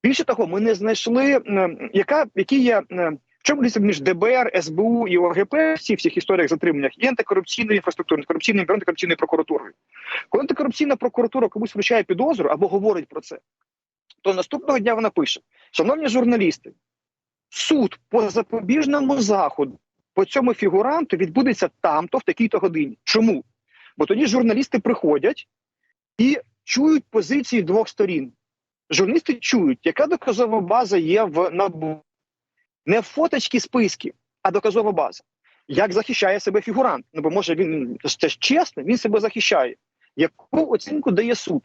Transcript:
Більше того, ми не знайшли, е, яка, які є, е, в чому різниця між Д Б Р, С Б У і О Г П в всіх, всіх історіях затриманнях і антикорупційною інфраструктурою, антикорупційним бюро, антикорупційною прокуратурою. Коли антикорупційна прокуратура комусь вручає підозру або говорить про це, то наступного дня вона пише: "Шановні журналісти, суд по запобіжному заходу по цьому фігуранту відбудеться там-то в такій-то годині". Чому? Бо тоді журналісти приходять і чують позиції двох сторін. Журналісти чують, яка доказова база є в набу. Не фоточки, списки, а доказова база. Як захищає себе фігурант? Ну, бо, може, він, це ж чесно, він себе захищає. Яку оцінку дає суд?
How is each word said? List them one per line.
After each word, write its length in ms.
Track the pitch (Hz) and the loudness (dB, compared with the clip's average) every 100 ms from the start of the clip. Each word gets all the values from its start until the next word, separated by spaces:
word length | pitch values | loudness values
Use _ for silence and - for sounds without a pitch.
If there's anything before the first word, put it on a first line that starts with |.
Більше 200 | 233 269 | 2 0
того, 240 | 339 226 180 | -2 -2 -2
ми 120 | 185 | 0
не 160 | 226 196 | 0 0
знайшли, 640 | 214 220 - 240 277 269 - | 0 -2 0 2 2 2 0
е, 420 | 196 185 160 135 | 0 0 -4 -4
яка, 320 | 190 - 294 262 - | -2 0 0 0 -2
які 260 | 196 269 | 0 2
є, 220 | 247 220 - | 4 2 0
е, 180 | 180 170 | -4 -4
в 340 | 151 _ _ | -4 _ _
чому 200 | - 294 | -2 0
різниця 240 | 247 220 202 | 0 2 0
між 140 | 156 | 2
Д 120 | 143 | 0
Б 120 | 180 214 | 0 2
Р, 260 | 254 247 185 | 2 2 -2
С 140 | 160 | -2
Б 120 | 160 | -2
У 260 | 220 233 214 | 0 0 2
і 100 | 180 | 2
О 120 | 175 | 2
Г 160 | 165 196 | 0 0
П 280 | 294 320 | 2 0
в 40 | 320 | 0
всіх, 220 | - 208 | -2 -2
всіх 180 | 165 - | 0 -2
історіях 320 | - 190 151 | 0 0 2
затриманнях 420 | 165 175 147 135 - | 0 0 0 -2 -2
і 100 | 247 | -2
антикорупційною 680 | 247 - 196 175 - 220 208 | 0 0 -2 -2 -6 0 0
інфраструктурою, 440 | 185 - 170 156 | 0 -6 -2 -2
антикорупційним 440 | 143 165 190 202 170 | 0 -2 2 0 2
бюро, 80 | |
антикорупційною 440 | 202 190 170 175 170 | 0 0 -4 -2 -2
прокуратурою. 560 | 165 160 156 151 110 _ _ - - - - | 0 0 0 -4 -4 _ _ -20 -12 -10 -2
Коли 120 | 220 | -2
антикорупційна 540 | 277 262 285 - 294 262 | 0 -2 -2 -2 -2 0
прокуратура 520 | 240 - 233 262 226 | -2 0 0 0 -2
комусь 280 | 214 214 208 | -2 -6 -2
вручає 280 | 196 233 | 0 0
підозру 460 | 196 175 269 262 147 | 0 0 0 0 0
або 180 | 147 190 | 0 0
говорить 400 | 196 208 180 147 | 0 0 -2 -4
про 140 | 156 | -14
це, 180 | - - _ _ _ _ _ _ _ _ | -14 -20 _ _ _ _ _ _ _ _
то 120 | 190 | -2
наступного 460 | 190 175 294 285 262 | -2 -2 -6 -2 0
дня 140 | 214 | 0
вона 160 | 226 220 | 0 0
пише: 320 | - 143 - _ _ _ | 0 -2 -4 _ _ _
"Шановні 360 | - 170 302 302 | -2 0 0 0
журналісти, 680 | 233 240 240 185 - - - _ _ _ _ _ _ _ | 0 2 2 0 -2 -12 -20 _ _ _ _ _ _ _
суд 500 | - - 302 208 - _ | -8 0 2 2 -2 _
по 200 | 226 214 | 0 0
запобіжному 920 | 220 208 226 190 277 277 294 269 277 | -2 -4 -6 0 0 2 0 0 0
заходу 580 | 208 196 160 - 139 - _ _ _ | 2 2 0 -2 -6 -6 _ _ _
по 120 | - 190 | -2 0
цьому 280 | 277 247 | 2 0
фігуранту 640 | 226 202 185 233 311 311 175 | 0 2 2 2 0 -2 -2
відбудеться 520 | 180 175 269 214 214 _ | 0 2 0 0 -2 _
там-то 360 | 175 151 170 262 | 0 0 0 -2
в 60 | |
такій-то 360 | - - 233 202 | -2 -2 0 0
годині". 380 | 190 160 143 - | 0 -2 -4 -6
Чому? 400 | - 220 226 165 - _ _ _ - - | -2 2 2 0 -6 _ _ _ -20 -4
Бо 80 | 147 | 0
тоді 220 | 208 277 | 2 2
журналісти 520 | 247 233 220 277 254 | 2 2 2 0 -2
приходять 680 | - 226 156 147 175 311 - _ _ _ _ _ _ - | 0 0 2 2 0 -2 -14 _ _ _ _ _ _ 0
і 220 | 247 285 - _ | 2 2 -4 _
чують 400 | - 240 302 311 - | -6 0 4 2 2
позиції 520 | 220 165 277 247 240 | -2 0 -2 0 -2
двох 280 | 165 196 220 | 2 0 0
сторін. 440 | - 202 165 131 _ _ _ _ _ _ | 0 0 0 -6 _ _ _ _ _ _
Журналісти 440 | - 190 311 - | 0 2 0 -2
чують, 460 | 240 - 247 160 127 | -4 0 2 2 2
яка 240 | 165 - 302 | -2 0 0
доказова 520 | 349 - 208 240 220 | 0 -2 -2 0 0
база 380 | 175 226 220 196 | 0 0 2 0
є 260 | 160 196 | 2 2
в 260 | 214 151 180 | 2 0 -2
набу. 500 | 170 196 160 156 156 _ _ _ _ _ _ _ _ - | 0 -2 -2 -8 -8 _ _ _ _ _ _ _ _ -2
Не 160 | 214 | 0
фоточки, 580 | - - 330 294 - 240 | 0 -2 0 0 -2 -4
списки, 540 | - 254 208 - - - _ _ | -2 0 0 -2 -12 -14 _ _
а 100 | 190 | -2
доказова 400 | 190 214 202 214 | 0 0 0 0
база. 320 | 175 131 - _ _ _ _ _ | -2 -4 -6 _ _ _ _ _
Як 260 | 143 208 | 0 0
захищає 460 | 185 240 233 196 202 | 0 -2 0 2 0
себе 220 | 202 202 | 0 -2
фігурант? 440 | 202 208 254 139 - | -2 0 0 0 -6
Ну, 80 | 160 | -4
бо, 80 | 156 | -2
може, 260 | 180 185 160 | -2 -2 0
він, 420 | 180 160 123 120 143 - | 0 -2 -4 -6 -8 -2
це 100 | 156 | -2
ж 80 | - | -2
чесно, 440 | - 294 359 - | 0 0 0 -4
він 140 | 143 240 | -2 -2
себе 220 | 220 208 | 0 0
захищає. 560 | 214 220 - 180 127 - _ _ _ - | 0 -2 0 2 0 -4 _ _ _ -2
Яку 560 | 156 _ _ 285 311 | -2 _ _ -2 0
оцінку 400 | 233 - 302 269 | -2 -2 -4 0
дає 240 | 185 233 233 | 0 0 -2
суд? 280 | - 269 | -2 -6